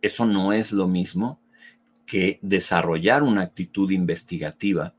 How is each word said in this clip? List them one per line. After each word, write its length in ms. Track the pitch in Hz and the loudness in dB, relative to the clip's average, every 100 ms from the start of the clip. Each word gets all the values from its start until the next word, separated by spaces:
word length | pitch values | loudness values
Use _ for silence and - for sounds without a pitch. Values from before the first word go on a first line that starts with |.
Eso 240 | 104 - 117 | -2 0 0
no 280 | 101 95 | 2 2
es 180 | 107 110 | 0 0
lo 160 | 101 92 | 0 0
mismo 540 | 92 92 90 113 147 _ _ - _ _ _ - | 0 -2 -4 -6 -6 _ _ -20 _ _ _ -6
que 340 | 107 92 - | 0 0 -2
desarrollar 840 | 98 95 - 87 82 82 87 131 | 0 0 2 0 2 0 4 4
una 180 | 143 104 | 4 2
actitud 500 | 90 - 92 - 98 | -2 -6 -8 -2 0
investigativa 1040 | 95 90 82 - 85 76 - 101 90 80 | 0 0 -2 -6 -8 -8 -4 -2 -2 -4